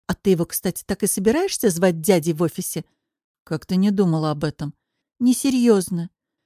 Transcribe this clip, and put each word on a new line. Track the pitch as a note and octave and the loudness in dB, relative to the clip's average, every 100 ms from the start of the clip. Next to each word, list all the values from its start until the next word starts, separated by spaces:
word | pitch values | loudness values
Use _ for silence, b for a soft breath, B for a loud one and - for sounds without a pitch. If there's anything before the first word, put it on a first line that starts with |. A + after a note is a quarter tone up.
| - | -10
А | |
ты | F3 G3+ | -4 2
его, | E3+ E3 | 2 0
кстати, | - F#3 - - | -4 -6 -6 -8
так | G3 | -4
и | G3+ | -2
собираешься | - G3 D4 G4 - A3+ | 0 0 0 -2 0 0
звать | E3 F#3 E3 | 2 0 2
дядей | D#3+ F3+ D#3+ | 2 2 2
в | D#3 | -2
офисе? | E3+ - - D#3+ - _ _ _ _ _ | -2 -4 -8 -10 -12 _ _ _ _ _
Как-то | - D#3 - F#3 | -10 -10 -2 0
не | G3+ | 2
думала | G3 F#3 D#3+ D#3 | 2 2 0 -2
об | D3+ | -2
этом. | D3+ - D3 - _ _ _ - | -4 -6 -10 -12 _ _ _ -2
Несерьёзно. | B3 B3 C#4 B3+ A#3+ G3+ F3 F3 E3+ _ _ _ | 0 0 0 2 4 4 0 -6 -8 _ _ _